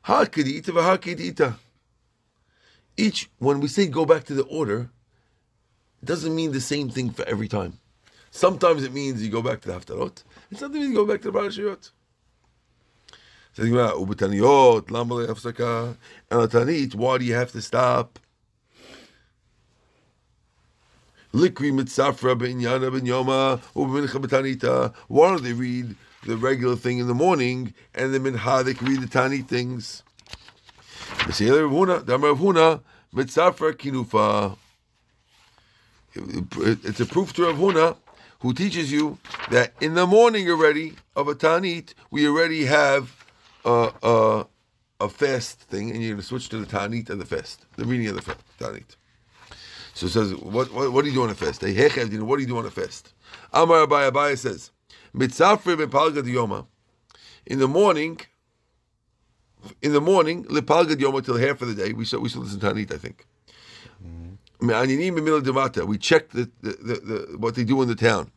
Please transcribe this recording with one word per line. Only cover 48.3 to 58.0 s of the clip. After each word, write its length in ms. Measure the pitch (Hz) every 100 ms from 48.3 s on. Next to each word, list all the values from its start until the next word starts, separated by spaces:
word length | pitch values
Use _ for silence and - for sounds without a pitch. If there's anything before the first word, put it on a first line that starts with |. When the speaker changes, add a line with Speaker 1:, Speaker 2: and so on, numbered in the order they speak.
| - _ _
Speaker 1:
Tanit. 380 | 58 52 - _ _ _ _ _ - - - - -
So 120 | - 90
it 40 |
says, 240 | 107 104
what, 380 | 90 - 110 131
what, 200 | 110 135
what 100 | 123
do 80 | 147
you 40 |
do 80 | 131
on 80 | 117
a 40 |
fast? 260 | 98 78 67
Hey, 140 | 98
Hechev, 460 | 98 143 143 117 107
what 140 | 107 139
do 60 |
you 60 | 127
do 80 | 120
on 100 | 110
a 40 |
fast? 420 | - 92 - _ _ - - -
Amar 340 | 139 165 165 151
Abai, 240 | 147 139
Abai 280 | 135 147 127
says, 320 | 123 92 - _ _ - -
"Mitzafre 640 | - 131 - 180 208 175 165
ben 140 | 147
Palga 320 | 139 160 147
Diyoma." 440 | 123 123 113 101 - _ _ _ _ - - - -
In 120 | 135
the 100 | 135
morning, 500 | 160 202 160